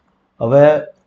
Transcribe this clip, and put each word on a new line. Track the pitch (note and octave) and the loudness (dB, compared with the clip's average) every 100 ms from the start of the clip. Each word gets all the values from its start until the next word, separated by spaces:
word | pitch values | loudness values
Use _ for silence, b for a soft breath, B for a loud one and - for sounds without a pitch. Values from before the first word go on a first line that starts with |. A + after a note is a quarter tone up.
| _ _ _ - | _ _ _ -10
હવે | A#2 C#3 D3 D3+ - - | -2 2 2 0 -6 -20